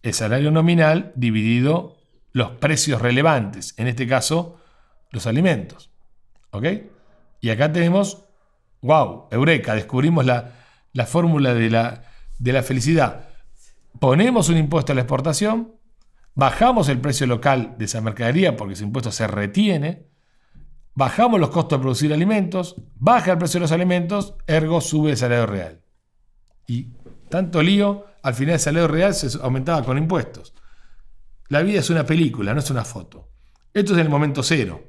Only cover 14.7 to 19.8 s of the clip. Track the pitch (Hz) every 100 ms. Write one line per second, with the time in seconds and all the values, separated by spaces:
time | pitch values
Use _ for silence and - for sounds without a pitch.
14.7 | 160 127 135 123 131 143 147 208 226 226
15.7 | - _ _ - _ - - 135 - 233
16.7 | 240 147 127 143 127 131 120 143 135 113
17.7 | - 110 113 110 104 117 151 185 113 104
18.7 | 98 104 123 113 - 110 101 101 104 208
19.7 | 170